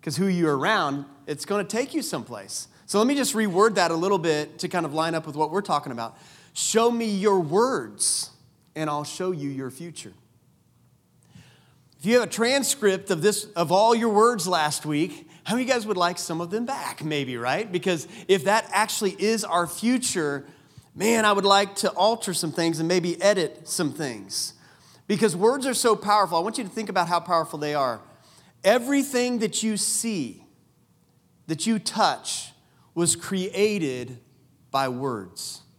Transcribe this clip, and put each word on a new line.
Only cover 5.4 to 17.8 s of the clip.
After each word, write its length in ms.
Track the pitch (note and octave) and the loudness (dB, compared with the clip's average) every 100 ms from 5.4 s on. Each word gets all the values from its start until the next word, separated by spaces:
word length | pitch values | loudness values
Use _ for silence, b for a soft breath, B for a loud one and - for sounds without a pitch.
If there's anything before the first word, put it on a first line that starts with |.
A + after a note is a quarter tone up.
| D3+ | -2
we're 100 | F3 | -2
talking 320 | G3+ D3+ C#3+ | 0 -2 -2
about. 240 | A#2+ A2+ - B B B | -8 -10 -12 B B B
"Show 380 | - - G#3+ A#3 | -6 0 4 4
me 140 | A#3 A3+ | 2 -2
your 340 | G3+ G#3 F#3+ | 0 4 2
words, 920 | D#3 F3+ B3 A3 A2+ G2+ - - - - _ _ _ - | 2 2 2 0 -6 -4 -2 -2 -6 -14 _ _ _ -6
and 140 | D#3 | -4
I'll 160 | D3 D3 | -4 -8
show 260 | - F#3 | -6 -4
you 180 | F3+ C#3+ | -4 -6
your 200 | C3+ C3 | -6 -10
future." 440 | B2 E3+ D#3 A2 F2+ _ _ _ _ _ _ _ _ _ _ _ b b b b b _ _ | -10 -16 -14 -18 -20 _ _ _ _ _ _ _ _ _ _ _ b b b b b _ _
If 60 | E3+ | 2
you 100 | B3 | 2
have 80 | |
a 80 | G#3+ | 2
transcript 800 | - A#3 C#4 C4 - G#3 F#3+ G3 | 0 2 2 0 0 2 0 0
of 100 | F3+ | 2
this, 240 | F#3 G3+ - - | 2 0 -4 -4
of 160 | E3+ | 2
all 220 | F3+ A3 | 4 6
your 160 | A#3 A#3 | 4 4
words 380 | G3+ A3+ A#3+ E3+ | 4 4 4 0
last 380 | F3 D3+ D3 D3+ | 0 0 -2 -2
week, 440 | D3 E3+ - - B | -2 -2 -4 -20 B
how 120 | - A3+ | -4 -2
many 80 | |
of 40 | B3+ | 2
you 60 | |
guys 120 | B3+ G#3+ | 0 0
would 120 | F#3+ | 0
like 200 | F3 F3 | 0 0
some 240 | - E3 | -6 -6
of 80 | E3+ | -4
them 140 | G#3 A#3+ | -4 -4
back, 380 | E3 D3+ - | -4 -6 -6
maybe, 320 | D3+ D3 C3 B2 | -4 -4 -4 -4
right? 340 | A#2+ D3+ A3 | -2 -2 -2
Because 380 | F3+ | -4